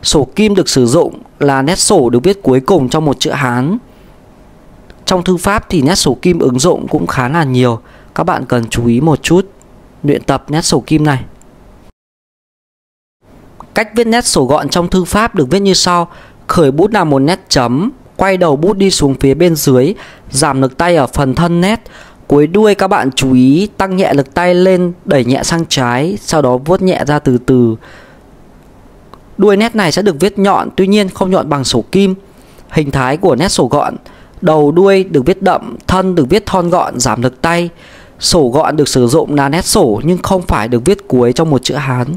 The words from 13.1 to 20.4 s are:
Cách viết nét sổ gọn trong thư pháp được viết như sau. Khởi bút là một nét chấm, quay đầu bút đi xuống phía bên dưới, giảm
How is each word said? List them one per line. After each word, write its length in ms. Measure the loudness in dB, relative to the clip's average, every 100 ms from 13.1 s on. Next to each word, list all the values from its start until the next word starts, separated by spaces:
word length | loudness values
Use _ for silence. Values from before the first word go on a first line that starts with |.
| _ _ -20 -20 -20 -10
Cách 160 | -6 -4 -2
viết 100 | 0
nét 180 | 0
sổ 200 | 0 0
gọn 240 | 0 0 0
trong 200 | -2 0
thư 160 | -2
pháp 300 | 0 0 -2
được 160 | 0 0
viết 100 | 0
như 140 | 2
sau. 340 | 0 0 0 -2 -8 -20 -20 -6
Khởi 240 | 0 2
bút 220 | 2 0
là 120 | 2
một 140 | 0 2
nét 220 | 2 -2 -2
chấm, 420 | -2 0 0 -4 -6 -20 -6
quay 200 | -2 0
đầu 200 | 0 2
bút 200 | 0 2
đi 140 | 0
xuống 240 | 2 0
phía 200 | 0 0
bên 200 | 2 2
dưới, 400 | 2 2 2 2 -2 -12 -20 -10
giảm 320 | -2